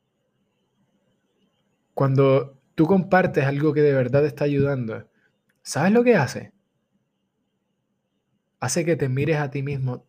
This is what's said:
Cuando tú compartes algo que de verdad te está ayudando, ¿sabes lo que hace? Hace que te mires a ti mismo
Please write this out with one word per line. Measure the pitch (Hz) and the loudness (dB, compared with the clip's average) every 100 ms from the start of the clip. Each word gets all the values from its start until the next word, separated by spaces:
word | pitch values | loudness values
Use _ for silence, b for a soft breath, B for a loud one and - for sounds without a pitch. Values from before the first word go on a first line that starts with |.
| _ _ _ _ _ _ _ _ _ _ _ _ _ _ _ _ _ _ _ | _ _ _ _ _ _ _ _ _ _ _ _ _ _ _ _ _ _ _
Cuando | - 139 135 135 135 - - _ - | -2 0 2 4 2 0 -10 _ -2
tú | 156 | 2
compartes | 196 - 185 180 - 139 | 2 2 2 2 0 -2
algo | 143 156 | -2 -2
que | 147 | 2
de | 147 | 2
verdad | 135 123 139 | 2 2 0
te | 151 | 0
está | 131 | -2
ayudando, | 147 139 139 135 113 110 - _ _ _ _ _ | -2 0 0 -2 -6 -10 -14 _ _ _ _ _
¿sabes | - 131 175 | -10 -2 2
lo | 226 | 2
que | 247 208 | 4 2
hace? | 131 - - _ _ _ _ _ _ _ _ _ _ _ _ _ _ _ _ _ _ _ _ _ | 0 -6 -14 _ _ _ _ _ _ _ _ _ _ _ _ _ _ _ _ _ _ _ _ _
Hace | 127 175 | -6 -2
que | 165 165 | -2 -2
te | 139 | -2
mires | 131 147 151 | -2 0 -2
a | 143 | -2
ti | 139 | -6
mismo | 139 139 127 123 | -6 -6 -6 -6